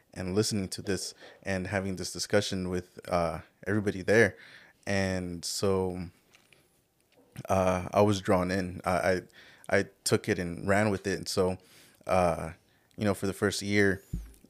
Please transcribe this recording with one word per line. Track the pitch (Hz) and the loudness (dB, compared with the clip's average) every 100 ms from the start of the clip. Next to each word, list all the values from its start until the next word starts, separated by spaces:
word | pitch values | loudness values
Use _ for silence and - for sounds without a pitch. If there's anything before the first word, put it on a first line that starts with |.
| _ | _
and | - 92 98 | -10 -4 0
listening | 107 107 95 | 0 0 -4
to | - | -6
this | 101 92 - - - - | -4 -4 -6 -14 -20 -12
and | - 95 92 | -6 -4 -2
having | 101 98 90 | -2 -2 -4
this | 90 | -8
discussion | 87 - 104 - 95 90 | -8 0 0 0 -4 -4
with, | 92 - - - | -4 -6 -12 -2
uh, | 87 85 82 - _ - | 0 0 -4 -12 _ -4
everybody | 107 101 92 | -2 -2 -2
there. | 87 110 101 - - - - _ - | 4 6 6 2 -16 -20 -20 _ -4
And | 98 95 92 90 85 | -2 0 -2 -4 -8
so, | - - 101 95 92 90 90 - _ - _ _ _ _ _ _ _ _ _ - - | -8 -2 0 0 0 -4 -10 -14 _ -20 _ _ _ _ _ _ _ _ _ -12 -2
uh, | 95 92 90 90 | 2 2 0 2
I | - | 4
was | 104 98 | 4 4
drawn | 95 92 90 | 2 2 2
in. | 95 90 90 90 | -2 -4 -4 -2
I, | |
I, | 90 92 92 - - - - - | 0 2 0 -4 -16 -20 -20 -2
I | 101 92 - | 0 0 -6
took | - 113 - | -2 0 0
it | 92 | -2
and | 87 85 95 | -4 -4 0
ran | 98 107 | 2 2
with | 95 98 | 0 -2
it. | 87 | -4
And | - | -4
so, | - 92 92 - - - _ - | 0 0 -2 -10 -20 -20 _ 0
uh, | 92 87 80 80 - _ _ _ - | 2 4 2 -6 -12 _ _ _ -4
you | |
know, | 107 | -2
for | 95 98 | 0 -2
the | |
first | 92 101 - | 0 -2 -2
year, | 101 104 98 92 - - - - | 0 4 4 2 -4 -10 -10 -18